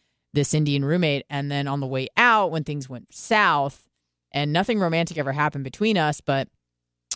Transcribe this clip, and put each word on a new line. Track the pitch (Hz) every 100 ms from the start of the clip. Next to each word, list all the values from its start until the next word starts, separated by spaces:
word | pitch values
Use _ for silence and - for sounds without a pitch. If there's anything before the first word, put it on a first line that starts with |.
| _ _ _
this | 143 139
Indian | 156 147 139
roommate. | 139 180 160 143 -
And | 143 143
then | 143 143
on | 143
the | 135
way | 131 131 -
out, | 240 220 185
when | 160
things | 151 147 131
went | 123 -
south, | - - 214 190 147 139 - _ _ _ _ _
and | 139 147
nothing | 165 202 214
romantic | 175 165 170 156
ever | 135
happened | 143 151 143
between | 131 - 220 196
us, | 151 -
but, | - 135 - _ _ _ _ _ -